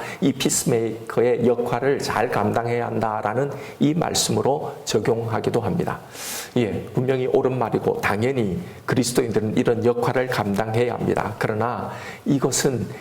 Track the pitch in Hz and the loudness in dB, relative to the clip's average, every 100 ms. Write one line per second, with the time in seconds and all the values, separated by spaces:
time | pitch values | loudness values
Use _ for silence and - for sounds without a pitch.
0 | - - 135 135 151 - - 120 113 110 | -8 -2 -2 0 0 0 2 2 0 -4
1 | - - 120 117 120 120 120 120 135 127 | -4 2 2 4 4 2 0 0 0 0
2 | - 110 123 - 104 113 117 120 117 113 | 0 0 0 2 2 0 0 -2 -2 -2
3 | 110 107 107 113 143 - - - 143 165 | -2 -2 -2 0 -2 -4 -12 0 2 2
4 | - - - 110 110 147 - - - 113 | 0 0 0 2 2 0 -2 -8 -2 0
5 | 107 113 113 107 113 117 107 87 - - | 2 0 0 -2 0 0 0 0 -2 -6
6 | - - - - - 123 107 - - - | -10 -12 -10 -10 -2 0 0 -2 -4 -2
7 | 127 131 127 131 131 127 113 - 101 98 | 0 0 2 4 4 2 0 0 0 0
8 | - 101 120 135 104 87 - - - 127 | 0 0 0 0 0 -2 -6 -10 -2 0
9 | 120 - 120 104 107 113 127 113 113 120 | 2 2 2 2 0 2 2 4 2 2
10 | - 127 127 120 104 98 110 113 123 104 | 2 0 0 0 0 0 0 2 0 0
11 | - - 101 107 113 107 117 107 - - | 0 0 -2 -2 -2 0 -2 -2 -6 -10
12 | - - - 139 139 120 151 123 101 - | -12 -6 0 2 2 2 0 0 -4 -8